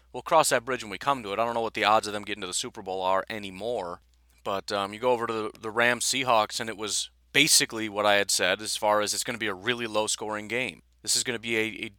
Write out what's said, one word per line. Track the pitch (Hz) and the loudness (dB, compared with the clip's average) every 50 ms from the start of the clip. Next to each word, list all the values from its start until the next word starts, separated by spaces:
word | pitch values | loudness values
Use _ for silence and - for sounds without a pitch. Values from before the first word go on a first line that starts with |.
| _ _ | _ _
We'll | - 127 - | -12 -10 -2
cross | - 175 160 147 - | 2 4 4 6 6
that | 143 123 117 | 4 0 0
bridge | 127 127 117 113 | 0 -6 -6 -6
when | 107 | -8
we | 98 92 | -10 -6
come | - 139 143 131 | -2 -2 -2 -2
to | 110 98 | -2 -4
it. | 98 104 | -2 0
I | 117 | 0
don't | 117 117 | 0 0
know | 117 | 0
what | 113 110 - | -2 -2 0
the | 113 104 | 2 4
odds | 101 107 110 104 104 | 6 6 4 4 2
of | 101 | -4
them | 104 104 | -6 -6
getting | 104 101 104 | -6 -8 -8
to | 98 90 | -6 -6
the | - | -4
Super | - - 123 - 113 | -4 -6 -6 -8 -12
Bowl | 98 95 92 95 92 | -10 -8 -6 -2 0
are | 92 95 95 - - | 2 2 2 0 -2
anymore. | 110 107 104 98 92 92 101 117 123 107 92 87 90 - _ _ _ _ _ _ _ _ - | -6 -8 -8 -10 -10 -8 -6 -6 -4 -4 -6 -6 -8 -12 _ _ _ _ _ _ _ _ -6
But, | 110 101 95 - - | -4 -4 -4 -4 -2
um, | 107 101 101 98 | -2 -2 -2 -4
you | 104 107 | -4 -2
go | 120 127 | 0 2
over | 127 113 117 113 | 2 2 0 -2
to | 113 | -2
the, | 110 107 107 - - | -4 -4 -6 -8 -10
the | 107 110 | -10 -4
Rams-Seahawks, | 104 117 120 120 123 120 - - - 131 135 127 120 110 107 - - - | 0 2 4 4 4 2 0 -2 -2 0 2 2 4 4 4 2 -2 -6
and | 117 113 | -6 -6
it | 107 95 | -6 -6
was | 110 101 98 - - - _ _ _ _ | -4 -4 -2 -4 -4 -6 _ _ _ _
basically | - 143 147 160 - - 147 - 117 110 110 107 | 4 4 6 6 6 4 4 2 -2 -4 -4 -4
what | 101 104 104 104 | 0 2 4 6
I | 101 | 6
had | 101 101 98 | 6 4 2
said | - - 98 90 98 101 | 2 2 2 2 2 0
as | 107 101 - | -2 -6 -4
far | - 110 104 104 107 | 0 2 2 4 4
as | 104 98 104 | 2 0 -2
it's | 101 - | -4 -4
gonna | - 120 107 | -4 -4 -4
be | 110 | -4
a | 107 98 | -4 -4
really | 90 95 120 123 120 120 | -4 -2 -2 -2 -2 -2
low-scoring | 110 107 107 107 104 - - 117 107 107 104 104 104 | -2 0 0 0 0 -2 -4 -4 -6 -6 -6 -6 -4
game. | 113 123 127 117 - - - _ _ _ - | -4 -4 -4 -6 -8 -12 -18 _ _ _ -4
This | 107 - | -2 0
is | 120 - | 0 0
gonna | 131 120 113 | -2 -4 -4
be | 110 117 117 110 | -2 -2 0 0
a, | 110 110 104 - 113 | 0 0 -2 -6 -10
a | 113 - | -12 -14